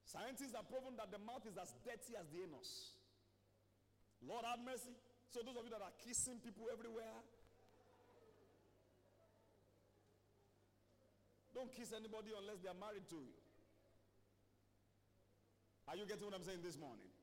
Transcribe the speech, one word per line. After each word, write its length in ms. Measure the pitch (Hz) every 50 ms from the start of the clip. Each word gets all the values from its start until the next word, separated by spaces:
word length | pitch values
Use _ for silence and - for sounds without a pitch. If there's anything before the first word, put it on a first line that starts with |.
| -
Scientists 520 | - - 156 196 247 269 - 277 269 220
have 120 | 233 202
proven 300 | - 233 262 254 269 254
that 140 | 220 214 196
the 80 | 190 202
mouth 260 | 202 220 240 254 208
is 120 | 226 180 185
as 140 | 180 - - - -
dirty 320 | 233 233 233 - - 233 202
as 60 | 175 151 147
the 80 | 175
anus. 560 | 190 - 147 127 - - - - - - - - - - - - - - - - - - - - - - - - - - - - - - - - 120
Lord 180 | 135 196 240 226
have 140 | 226 240 233 240
mercy. 300 | 254 262 240 240 254 240 - - - - - - -
So 140 | - 240 226
those 100 | 254 254 240
of 40 | 226
you 60 | 240
that 140 | 226 214 196
are 100 | 175 - -
kissing 380 | - 233 247 - - 254 247 233 -
people 220 | 233 196 - 220 220
everywhere, 500 | 233 220 233 233 226 226 220 220 220 226 - - - - - - - - - - - - - - - - - - - - - - - - - - - - - - - - - - - - - - - - - - - - - - - - - - - - - - - - - - - - - - - - - - - - - - - - - - - - - - - - - - - - - - -
don't 180 | 240 262 240
kiss 220 | - 220 240 185 220
anybody 380 | 220 220 220 214 220 214 220 220
unless 240 | 202 196 202 214 190 180
they 80 | 185
are 80 | 180 180
married 260 | 196 214 214 196 190 -
to 80 | 170 160
you. 180 | 135 120 - 110 - - - - - - - - - - - - - - - - - - - - - - - - - - - - - - - - - - - - - - - - - - - - - - - - -
Are 80 | - 156
you 120 | 185 208
getting 180 | 185 214 185 202
what 80 | 208 196
I'm 100 | 190 170
saying 200 | 185 190 175 170
this 160 | 180 160 139
morning? 320 | 156 135 117 104 95 92 - -